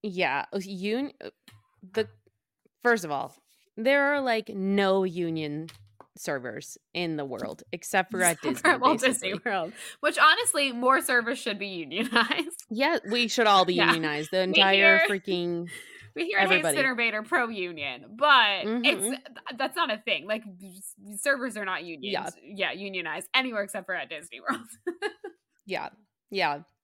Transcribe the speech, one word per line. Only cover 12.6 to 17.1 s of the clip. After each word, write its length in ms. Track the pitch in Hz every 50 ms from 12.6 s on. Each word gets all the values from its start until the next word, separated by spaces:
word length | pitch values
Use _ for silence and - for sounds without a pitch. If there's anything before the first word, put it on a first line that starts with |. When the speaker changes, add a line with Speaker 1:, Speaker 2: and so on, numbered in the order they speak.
| -
Speaker 2:
<laughs> 40 | _
Speaker 1:
Yeah, 280 | 214 220 277 302 339 269 - 202
we 160 | 214 240 240 214
should 180 | - - 233 214
all 160 | 202 190 185
be 100 | 175 185
Speaker 2:
Yeah. 120 | 175 202
Speaker 1:
unionized. 440 | 160 - 165 160 156 147 147 156 151
The 80 | - 185
Speaker 2:
We 40 | 185
Speaker 1:
entire 540 | 185 185 - 196 196 196 196 202 - - -
Speaker 2:
hear, 100 | - 208
Speaker 1:
freaking 600 | 202 196 _ - 185 180 175 175 175 170 175 175 - - - -
Speaker 2:
<laughs> 220 | - - - - _
we 120 | - 339
hear 120 | 339 415 392
and 100 | 381 370
hate 120 | 381 349 311
Speaker 1:
everybody. 140 | - - 302
Speaker 2:
Spinnerbait 360 | 269 269 254 226 233 226